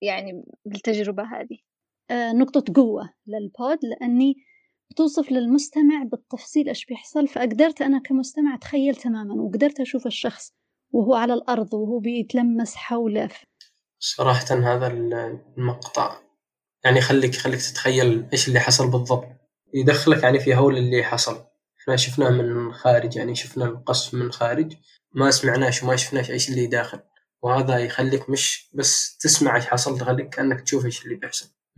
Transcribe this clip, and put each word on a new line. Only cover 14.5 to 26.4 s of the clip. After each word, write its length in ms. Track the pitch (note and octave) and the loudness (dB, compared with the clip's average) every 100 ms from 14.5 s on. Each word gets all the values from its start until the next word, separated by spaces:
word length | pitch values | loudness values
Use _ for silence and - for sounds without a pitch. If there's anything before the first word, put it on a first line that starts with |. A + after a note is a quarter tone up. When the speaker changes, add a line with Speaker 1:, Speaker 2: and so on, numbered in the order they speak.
Speaker 3:
هذا 360 | B2+ B2 B2 B2+ | 0 2 0 -2
ال-، 520 | A#2+ A#2 A#2 A2+ - - - | -2 -4 -4 -6 -10 -14 -6
المقطع، 640 | B2 A#2+ - - - - _ _ _ _ _ _ C3 | -4 -4 -6 -4 -4 -6 _ _ _ _ _ _ 2
يعني، 120 | C3 | 4
يخليك، 380 | B2+ C3+ B2+ - | 4 2 2 -2
يخليك 260 | C3 B2+ | -4 -4
تتخيل 680 | - - C3 B2+ B2 A2+ - | -6 -4 0 2 2 2 -2
إيش 140 | B2+ - | -2 2
اللي 120 | B2 | 2
حصل 320 | B2 - B2+ | 4 2 2
بالضبط، 340 | B2 B2 B2 - - _ _ _ | 0 0 -2 -2 -18 _ _ _
يدخلك، 500 | C3+ C3 C#3+ D#3+ D3+ | 2 4 4 4 4
يعني، 160 | B2+ C3 | 6 4
في 160 | C3 B2+ | 4 4
هول 220 | C#3 B2+ | 4 4
اللي 260 | B2 B2 | 2 2
حصل. 420 | A#2+ A#2+ - - - _ _ _ | 0 -2 -2 -4 -14 _ _ _
إحنا 140 | - B2+ | -2 -2
شفناه 340 | - - C3 | 0 0 2
من 440 | B2 A#2+ A#2+ A#2 | 2 2 -2 -6
خارج، 420 | - B2+ A#2+ A#2+ - | 0 4 4 2 -6
يعني، 200 | A#2+ A#2+ | -6 -6
شفنا 300 | - C3 A#2+ | -8 -6 -4
القصف 480 | A#2 - B2 - | -6 -4 -4 -2
من 180 | B2 B2 | -6 -6
خارج، 420 | - A#2 C3 D#3+ - _ _ _ | -4 -2 0 -2 -6 _ _ _
ما 200 | C3 C#3 | 0 2
سمعناش 520 | C#3 C3+ B2 C3 B2 | 4 2 2 0 0
وما 120 | B2+ B2+ | 0 -2
شفناش 360 | - C3+ B2 | 0 -4 -4
إيش 180 | B2+ | -4